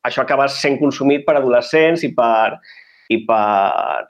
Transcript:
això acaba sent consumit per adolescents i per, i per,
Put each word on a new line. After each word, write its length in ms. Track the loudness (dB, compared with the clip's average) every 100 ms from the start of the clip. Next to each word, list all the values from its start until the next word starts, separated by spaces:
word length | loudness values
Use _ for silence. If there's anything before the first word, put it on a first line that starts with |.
això 180 | -4 -4
acaba 260 | 0 2 0
sent 320 | 0 -2 0
consumit 460 | -2 0 0 0 0
per 100 | 0
adolescents 680 | 2 0 2 2 2 0
i 100 | -4
per, 440 | 0 0 2 0 -4 -18 -20 _ _ _
i 160 | -4 0
per, 800 | 0 2 0 0 -2 -4 -6 -6